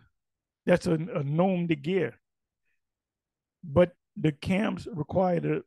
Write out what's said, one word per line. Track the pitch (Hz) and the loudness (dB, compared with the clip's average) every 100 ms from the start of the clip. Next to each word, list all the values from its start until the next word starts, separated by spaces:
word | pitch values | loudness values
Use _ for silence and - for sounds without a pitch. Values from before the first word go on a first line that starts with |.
| _ _ _ _ _ _ | _ _ _ _ _ _
that's | - 175 180 | 2 2 2
a, | |
a | 160 180 170 | -2 -2 -4
nom | 139 156 190 180 170 | -2 2 2 2 -2
de | |
guerre. | 147 147 190 135 - _ _ _ _ _ _ _ _ _ _ _ _ _ _ | -2 -2 -2 -2 -6 _ _ _ _ _ _ _ _ _ _ _ _ _ _
But | 165 151 175 - _ - | 0 2 2 0 _ -4
the | 151 | -2
camps | 143 - 185 226 185 - | -2 -2 -2 -2 -4 -8
require | 175 - 185 185 170 | -8 -4 0 2 0
the | 147 156 | -2 -4